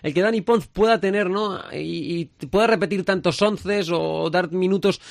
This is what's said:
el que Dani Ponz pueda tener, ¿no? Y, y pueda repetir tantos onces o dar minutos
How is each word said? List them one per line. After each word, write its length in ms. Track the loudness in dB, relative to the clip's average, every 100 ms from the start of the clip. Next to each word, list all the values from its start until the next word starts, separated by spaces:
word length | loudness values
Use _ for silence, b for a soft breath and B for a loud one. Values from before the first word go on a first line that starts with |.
el 100 | -4
que 60 | 0
Dani 180 | 2 0
Ponz 240 | 2 0 0
pueda 300 | 0 2 4
tener, 280 | 2 0 0
¿no? 280 | -2 -4 -6 -10
Y, 580 | -8 -6 -6 -4 -6 -6 -10
y 60 | -2
pueda 200 | 2 4
repetir 380 | 2 0 -2
tantos 360 | -2 0 0 2
onces 480 | 0 0 -4 -2 -2
o 360 | -2 -2 -2 0
dar 200 | 0 0
minutos 480 | 0 2 2 2 0 B